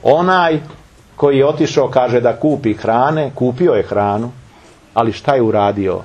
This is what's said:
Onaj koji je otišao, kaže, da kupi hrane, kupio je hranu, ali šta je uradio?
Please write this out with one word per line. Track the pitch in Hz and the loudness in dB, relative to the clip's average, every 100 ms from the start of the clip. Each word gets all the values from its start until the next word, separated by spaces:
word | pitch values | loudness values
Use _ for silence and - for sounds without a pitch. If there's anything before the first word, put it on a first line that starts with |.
Onaj | - 151 180 185 170 156 - - - - - - | 2 2 2 2 2 -2 -6 -20 -20 -20 -20 -2
koji | 143 139 | 0 4
je | 139 | 2
otišao, | 151 156 - 123 | 2 0 0 0
kaže, | 131 123 120 | 0 2 2
da | 120 113 | 0 0
kupi | 156 143 117 | -2 0 -2
hrane, | 104 104 113 135 156 139 - | -4 -2 0 0 -2 -4 -2
kupio | 127 123 180 | -4 0 0
je | 113 | 0
hranu, | 92 101 101 104 120 - - - - - _ | 0 -2 -2 -2 -6 -12 -20 -20 -20 -20 _
ali | 113 117 | -2 -2
šta | 101 - 139 | -2 -2 0
je | |
uradio? | 110 107 101 101 95 90 | 2 2 0 0 -4 -4